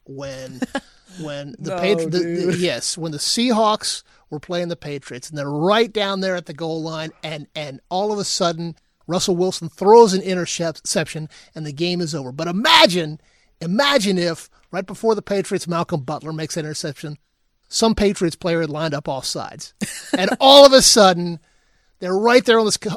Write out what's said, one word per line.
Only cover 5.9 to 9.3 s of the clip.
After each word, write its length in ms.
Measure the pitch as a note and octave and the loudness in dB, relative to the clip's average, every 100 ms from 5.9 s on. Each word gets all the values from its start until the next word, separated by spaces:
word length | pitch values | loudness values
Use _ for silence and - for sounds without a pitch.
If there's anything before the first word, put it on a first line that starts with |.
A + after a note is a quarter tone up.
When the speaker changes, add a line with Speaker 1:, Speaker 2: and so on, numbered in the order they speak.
Speaker 1:
down 280 | G#3+ G3 G3 | 0 -4 -2
there 140 | F#3+ F3+ | -4 -4
at 120 | E3+ | -8
the 60 | |
goal 280 | C#3+ E3 D#3+ | -10 -8 -6
line, 300 | D#3+ D#3+ D#3+ - | -8 -8 -10 -12
and, 240 | D#3 D#3 D3 D#3 | -12 -10 -12 -12
and 240 | D3 C#3 - | -12 -14 -8
all 220 | F3+ G#3+ | -4 -2
of 60 | G#3 | -4
a 60 | |
sudden, 520 | F#3 - F3 E3 E3+ - _ _ - | -4 -2 -2 -2 -8 -10 _ _ -6
Russell 300 | F3 - | -2 0